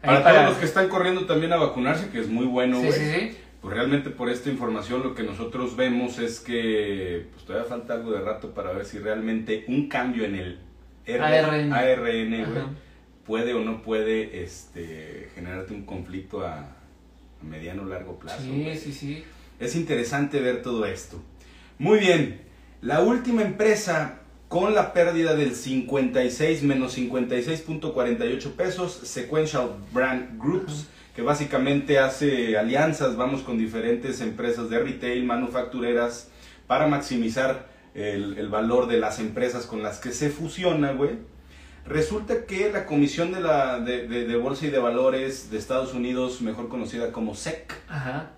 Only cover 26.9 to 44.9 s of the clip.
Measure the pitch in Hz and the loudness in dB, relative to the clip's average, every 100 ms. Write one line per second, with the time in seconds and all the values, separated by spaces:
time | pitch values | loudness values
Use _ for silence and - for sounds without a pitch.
26.9 | 131 123 127 120 123 123 160 - 160 156 | -2 -2 -2 0 -2 -2 -4 -6 -6 -4
27.9 | 131 120 113 120 135 143 - 185 180 175 | 0 0 0 0 -2 -6 -2 -2 -2 -6
28.9 | - - 127 123 156 151 135 123 101 101 | -6 -10 -8 -2 0 2 0 -2 -6 -4
29.9 | 117 131 175 - - 143 185 165 147 - | 0 2 0 -6 -4 0 0 -2 -8 -10
30.9 | - - - 120 147 143 135 135 143 139 | -18 -16 -4 0 0 0 0 2 2 4
31.9 | 139 131 - 147 127 113 104 113 135 160 | 4 4 4 2 2 2 2 2 4 2
32.9 | 151 135 113 127 135 - 113 110 113 113 | 2 0 2 0 -2 -2 0 0 0 0
33.9 | 120 131 120 110 104 117 117 113 117 127 | 0 -2 -4 -6 -2 -2 -2 0 0 0
34.9 | - 123 123 123 120 120 123 120 127 120 | -4 -2 0 0 0 0 -2 -4 -2 0
35.9 | 120 120 - - - - - - 127 156 | 2 0 -4 -16 -20 -20 -20 0 2 4
36.9 | 143 - 123 110 113 131 131 - - - | 2 0 0 0 0 0 0 -6 -20 -18
37.9 | - 104 101 101 101 104 107 113 123 120 | -6 -4 -4 -4 -6 -4 0 4 4 4
38.9 | 117 110 120 107 123 123 117 - 107 107 | 2 2 -2 -6 -2 -2 -2 -6 -6 -6
39.9 | - 123 120 147 147 160 - 180 156 143 | -8 -8 -2 -2 -2 -8 -2 0 2 0
40.9 | 127 147 117 - - - - - - - | 0 -2 -2 -12 -20 -20 -20 -20 -20 -4
41.9 | 151 156 208 202 233 - 190 208 202 - | -2 0 -2 -2 -4 -2 -2 0 0 0
42.9 | 147 143 165 170 180 160 123 131 123 117 | 4 4 2 -2 0 2 2 2 0 -2
43.9 | 123 113 120 113 120 131 139 151 135 120 | -4 -4 -4 0 0 0 -2 0 2 2